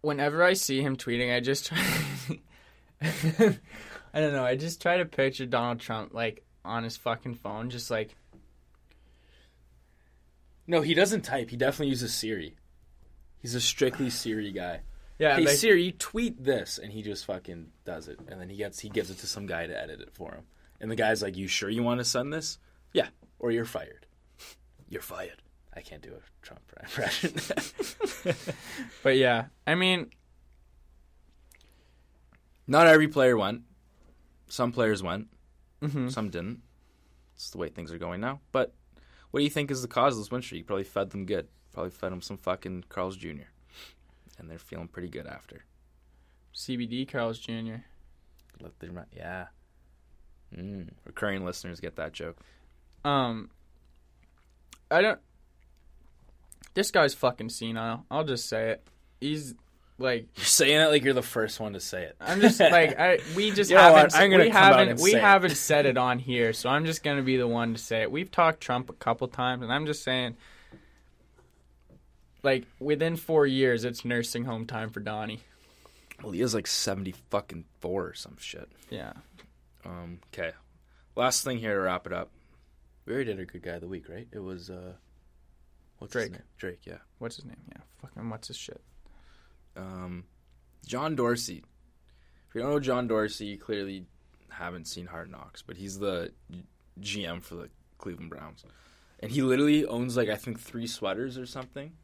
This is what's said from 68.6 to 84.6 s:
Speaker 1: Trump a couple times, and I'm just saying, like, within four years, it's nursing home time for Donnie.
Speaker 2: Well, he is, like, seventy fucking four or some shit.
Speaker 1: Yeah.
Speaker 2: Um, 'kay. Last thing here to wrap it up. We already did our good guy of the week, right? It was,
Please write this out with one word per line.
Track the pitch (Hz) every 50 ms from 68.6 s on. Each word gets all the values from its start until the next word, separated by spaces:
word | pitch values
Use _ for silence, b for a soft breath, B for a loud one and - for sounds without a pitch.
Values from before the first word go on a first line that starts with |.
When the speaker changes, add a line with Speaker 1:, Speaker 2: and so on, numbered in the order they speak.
Speaker 1:
Trump | - - 123 123 131 -
a | -
couple | _ - 117 117 117 131 127
times, | - - 123 127 127 123 123
and | 113 127
I'm | 143 156
just | 151 147 - -
saying, | 131 127 127 123 120 117 b b b b b b b b b b b b b b b _ _ _ _ _ - _ _ _ _ _ _ _ _ _ _ - - _ _ _ _ _ _ _ _ -
like, | 139 131 131 123 - - -
within | 131 147 151 143 160 165 170
four | 160 - - 160 156 143
years, | 139 131 131 135 127 120 113 113
it's | 123 120 - -
nursing | 120 120 120 117 - - 120 120
home | 127 117 113 113
time | 117 120 110 113 107
for | 113 107
Donnie. | 101 104 107 107 107 107 110 110 b b b b b b b b b b b b b b - -
Speaker 2:
Well, | - 107
he | 92 87
is, | 123 120 107
like, | 107 87
seventy | - - - - - 98 98 95 92 90 - - _
fucking | - 101 - - 90 85 82 _ _ _
four | - 87 92 98 87
or | - -
some | - - - - -
shit. | - - - - - - _ _ - -
Speaker 1:
Yeah. | - - 67 55 - - - _ - - - _ _ _ _ _ _ _ -
Speaker 2:
Um, | 92 90 87 87 85 87 85 - _
'kay. | - - 85 82 - - _ _ _ _ _ _ _ _ _ _ _
Last | 117 123 131 123 - -
thing | 135 127 113
here | 113 110 101
to | 98
wrap | 95 92 90 90 -
it | 87 87
up. | 87 82 - _ _ _ _ _ _ _ _ _ _ _ _ _ _ _
We | - 113
already | 135 135 113
did | 101 95
our | 92
good | 90 - 87 -
guy | 90 85
of | 87
the | 85
week, | 90 95 85 - -
right? | 85 101 120 117
It | - 104
was, | 95 92 92 87